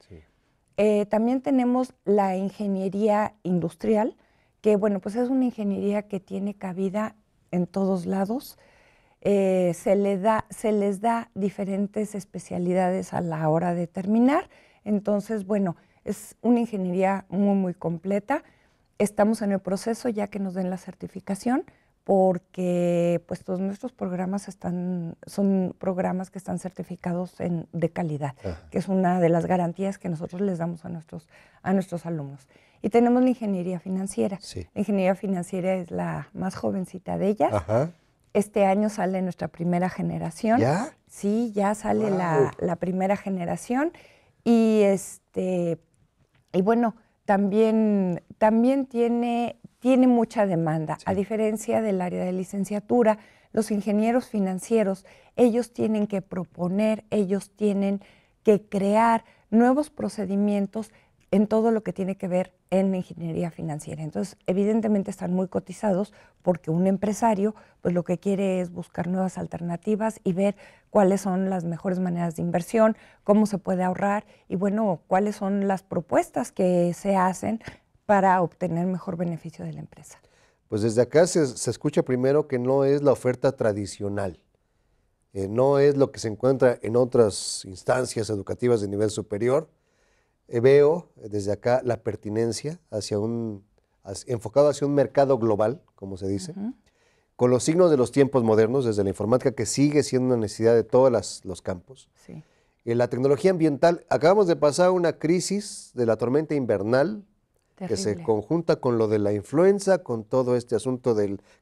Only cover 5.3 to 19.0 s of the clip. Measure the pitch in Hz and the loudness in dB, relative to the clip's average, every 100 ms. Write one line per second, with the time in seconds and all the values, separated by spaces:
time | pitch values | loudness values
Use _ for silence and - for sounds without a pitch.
5.3 | 262 254 226 202 190 196 208 208 190 - | 0 0 -2 -4 -2 -2 -4 -4 -10 -8
6.3 | 190 202 202 190 180 190 202 214 - _ | -8 -8 -8 -8 -4 -4 -4 -6 -10 _
7.3 | _ _ 180 175 196 196 190 175 190 196 | _ _ -4 -2 -2 0 -2 -2 -2 -2
8.3 | 240 - - _ _ _ _ _ _ - | -4 -8 -18 _ _ _ _ _ _ 0
9.3 | 202 190 185 180 170 - 196 202 196 202 | 2 2 2 2 0 0 2 2 0 0
10.3 | 220 - - 220 214 202 190 226 233 226 | 0 -2 -6 -2 0 0 0 -2 -2 -6
11.3 | - 196 - 190 196 202 208 208 208 - | -4 -4 -4 -4 -4 -4 -4 -6 -8 -12
12.3 | 185 - 180 175 190 180 185 180 190 170 | -14 -8 -4 0 2 0 0 -4 -4 -4
13.3 | 156 160 160 180 175 170 - 185 220 247 | -2 0 2 0 -2 -4 -6 0 2 4
14.3 | 311 - _ _ _ 208 208 208 208 202 | 2 -2 _ _ _ -4 -4 0 -2 -2
15.3 | 220 190 208 190 160 _ _ - 202 - | -6 -2 -2 -2 -4 _ _ -10 -10 -12
16.3 | - 226 240 233 202 185 180 190 196 - | -4 2 2 0 -4 -4 0 0 0 -4
17.3 | 180 202 196 185 170 165 170 190 202 202 | 0 2 2 0 -4 -6 -6 -4 -4 -2
18.3 | 285 - _ _ _ _ - | -4 -6 _ _ _ _ -4